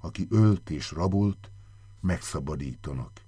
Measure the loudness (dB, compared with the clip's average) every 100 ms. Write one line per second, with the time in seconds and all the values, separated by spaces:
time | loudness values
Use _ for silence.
0 | -10 -6 2 6 6 4 0 -8 -6 -2
1 | 0 2 2 0 -10 -20 -20 -20 -20 -4
2 | -2 -2 -4 -6 -6 -6 -6 -8 -8 -8
3 | -8 -14